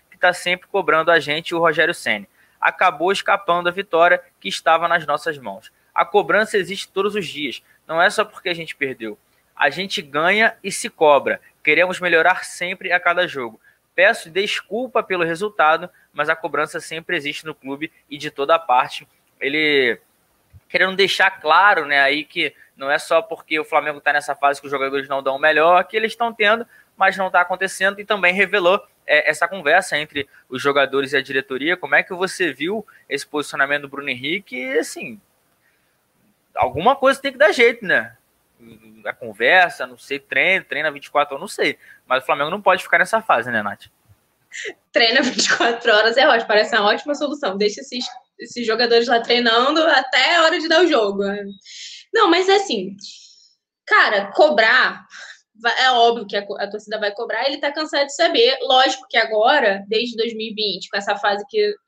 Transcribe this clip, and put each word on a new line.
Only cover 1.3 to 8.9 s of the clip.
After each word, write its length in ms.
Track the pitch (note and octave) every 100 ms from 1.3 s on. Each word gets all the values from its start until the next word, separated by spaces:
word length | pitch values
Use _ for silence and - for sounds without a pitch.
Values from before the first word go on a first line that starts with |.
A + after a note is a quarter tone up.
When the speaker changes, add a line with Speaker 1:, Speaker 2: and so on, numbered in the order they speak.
| D#3 -
Speaker 1:
e 60 | E3+
o 40 |
Rogério 340 | E3 D#3 D#3+
Ceni. 340 | E3+ A#2+ G#2+ G2 _ _ _
Acabou 520 | E3 - F#3 F3 F3
escapando 560 | G3 - G3 - F3 F3
a 40 |
vitória 520 | F3+ G3 E3 F3 F3+ - _
que 100 | G3
estava 380 | - E3+ E3 E3+
nas 180 | E3+ D3
nossas 320 | D3 E3+ C#3+
mãos. 340 | A2+ G2 - _ _
A 100 | -
cobrança 540 | E3 G3+ E3 F#3 A3 G#3+
existe 320 | E3+ G3 -
todos 240 | F#3+ G3+
os 140 | G#3 D3+
dias. 340 | C#3 C#3 - _ _ -
Não 160 | E3
é 80 | F#3+
só 160 | G#3+ G#3
porque 240 | - -
a 60 | E3
gente 200 | D#3+ -
perdeu. 440 | C3+